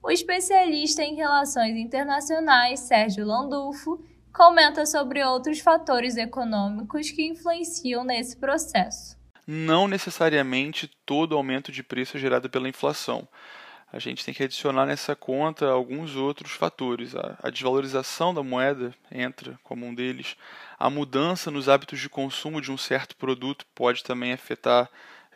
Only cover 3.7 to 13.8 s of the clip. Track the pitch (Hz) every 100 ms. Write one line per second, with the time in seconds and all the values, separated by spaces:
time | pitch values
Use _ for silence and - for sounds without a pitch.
3.7 | 285 311 339 - - _ - 349 339 302
4.7 | 302 311 302 269 277 269 254 254 302 -
5.7 | 330 330 247 247 233 226 262 233 214 202
6.7 | 208 214 302 302 - 311 330 339 339 330
7.7 | - 254 240 254 240 247 - 269 302 311
8.7 | 202 180 - - - _ _ - 156 160
9.7 | 165 196 190 - - 165 151 135 127 143
10.7 | 160 156 _ - 143 160 151 135 131 135
11.7 | 135 131 127 131 143 135 127 127 131 131
12.7 | - 147 151 - 120 - - - - -
13.7 | -